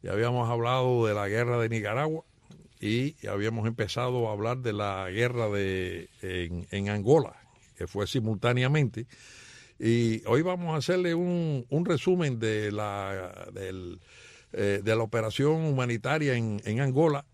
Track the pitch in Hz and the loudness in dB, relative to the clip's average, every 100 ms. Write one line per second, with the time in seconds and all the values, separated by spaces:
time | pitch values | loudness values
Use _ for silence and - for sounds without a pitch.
0 | 92 98 117 123 117 117 117 127 127 123 | -4 -2 0 0 0 0 0 2 2 4
1 | 113 104 101 107 120 120 113 113 101 113 | 2 2 0 0 0 2 0 0 -2 -2
2 | 151 160 - _ _ - - _ 104 113 | -2 -2 -8 _ _ -20 -20 _ -2 0
3 | 135 - 104 98 104 110 110 113 104 - | 0 -4 -6 -2 -2 -2 -2 -2 -4 -2
4 | 123 127 113 107 110 127 120 104 104 95 | -2 0 0 0 -2 -2 -2 -2 -2 -2
5 | 92 95 120 123 110 101 98 95 92 87 | -4 0 0 2 0 0 0 0 -2 -6
6 | 85 - 95 90 85 87 87 101 101 104 | -12 -12 -6 -4 -4 -6 -6 -4 -2 0
7 | 101 156 113 - - _ _ - 90 101 | 4 4 4 -8 -20 _ _ -12 -8 -4
8 | 101 135 110 107 123 120 127 151 131 - | -2 -2 -2 0 2 2 2 2 2 -2
9 | 117 - - - - - - _ 113 117 | -12 -16 -20 -20 -20 -20 -20 _ 2 4
10 | 117 110 - 120 170 180 175 156 135 190 | 4 0 2 2 2 -2 -2 -2 0 2
11 | 180 170 180 175 165 139 120 143 175 160 | 2 0 0 0 0 -2 0 -2 2 2
12 | - 180 156 120 110 107 104 104 104 101 | 4 2 2 0 0 0 0 -2 -2 -4
13 | 98 98 90 95 92 98 95 92 90 87 | -4 -6 -8 -12 -14 -10 -8 -8 -10 -12
14 | - - - - - 101 101 101 98 110 | -18 -20 -20 -20 -12 -2 0 2 2 0
15 | 113 113 110 - 139 160 160 135 123 117 | 2 -2 -2 0 2 2 2 0 0 -2
16 | 123 151 147 123 113 104 - 107 139 131 | -2 0 2 0 0 -2 -2 0 2 4
17 | 160 143 143 | 4 2 -4